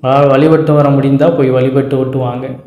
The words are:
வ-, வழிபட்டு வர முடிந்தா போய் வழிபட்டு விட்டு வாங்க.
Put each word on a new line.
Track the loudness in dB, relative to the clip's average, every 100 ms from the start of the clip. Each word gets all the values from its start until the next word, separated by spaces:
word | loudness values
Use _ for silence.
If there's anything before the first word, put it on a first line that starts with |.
வ-, | -2 2 2
வழிபட்டு | 2 2 2 2
வர | 2 2
முடிந்தா | 0 0 0 0 0
போய் | 0
வழிபட்டு | 0 0 -2 -2 -4
விட்டு | -4 -4
வாங்க. | -6 -8 -10 -14